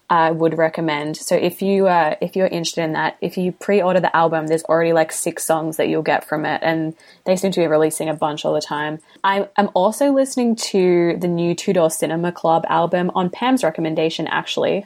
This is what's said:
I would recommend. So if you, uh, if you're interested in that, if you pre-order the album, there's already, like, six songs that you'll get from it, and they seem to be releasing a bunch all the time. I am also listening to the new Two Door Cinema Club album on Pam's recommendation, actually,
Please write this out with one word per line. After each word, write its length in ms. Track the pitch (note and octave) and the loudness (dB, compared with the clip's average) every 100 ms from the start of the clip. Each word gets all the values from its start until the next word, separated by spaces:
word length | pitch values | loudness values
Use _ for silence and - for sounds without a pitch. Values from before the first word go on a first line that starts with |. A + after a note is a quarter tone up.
| - | 0
I 220 | E3+ D#3+ | 2 2
would 260 | D#3+ E3 D#3+ | 2 0 2
recommend. 580 | D#3+ E3+ E3 D3 D3+ D#3 | 0 0 -2 -2 -4 -8
So 200 | - F3+ | -2 0
if 260 | F3+ - | 0 -2
you, 260 | G3 G3 F#3+ | 0 2 4
uh, 280 | E3+ D#3 - | 4 2 0
if 140 | F3 F#3+ | -4 -2
you're 120 | F#3 | -2
interested 360 | E3+ E3 - | -2 -4 -4
in 80 | D#3+ | -2
that, 240 | D3+ D#3 - | -2 -4 -4
if 160 | F3 F#3+ | -6 -2
you 160 | F3+ | -4
pre-order 480 | - - G3+ F3+ F#3 | -4 0 2 4 2
the 140 | E3+ D#3+ | 2 2
album, 320 | E3 D#3+ D#3 | 2 0 -2
there's 160 | D#3+ - | -2 0
already, 260 | E3 E3 | 2 2
like, 220 | E3 D#3+ | 2 0
six 320 | - E3+ D#3+ - | -2 -6 -4 -2
songs 320 | D#3+ D#3+ D#3 | -2 -2 -2
that 100 | D3+ | -2
you'll 160 | D#3 | 0
get 240 | D#3 D3 - | 0 -2 -2
from 180 | D#3 D3+ | -4 -4
it, 140 | - | -2
and 320 | E3 D#3+ D#3+ - - - | -2 -2 -4 -8 -18 -8
they 140 | - F#3 | -2 0
seem 160 | F#3+ | 0
to 80 | F3+ | 0
be 60 | D#3+ | 2
releasing 420 | D3+ D#3 - D#3+ | 2 2 0 -2
a 40 | |
bunch 300 | D#3 D#3 D3+ | 0 -2 -2
all 100 | D#3 | -2
the 80 | D3+ | -2
time. 380 | - D3 D3+ D#3 _ _ | -2 -4 -6 -8 _ _
I 240 | G3 G3 - - | 0 0 0 0
am 140 | G3+ | 0
also 380 | F#3 G3+ - C#4+ | 2 2 2 2
listening 460 | C4+ C4+ B3+ A#3+ A3+ | 2 0 0 0 0
to 580 | - G3 F3+ F3 E3+ E3+ | 0 2 4 4 2 0
the 100 | F3 | -2
new 260 | E3+ E3+ E3+ | 0 0 -2
Two 160 | - | 0
Door 200 | F3+ D#3+ | 2 2
Cinema 420 | - D#3 E3 F3 | 0 -2 -2 -4
Club 320 | E3+ E3 E3 - | -2 0 0 2
album 420 | D#3+ E3+ F3+ F3+ F#3 | 0 2 0 0 0
on 140 | F3+ | -2
Pam's 340 | - B3 B3+ | -2 0 2
recommendation, 640 | D#3+ - D#3+ D#3+ E3 E3 D#3+ | 0 -2 -2 0 0 -2 -4
actually, 580 | D3+ D#3 - - F3+ | -4 -4 -2 0 -2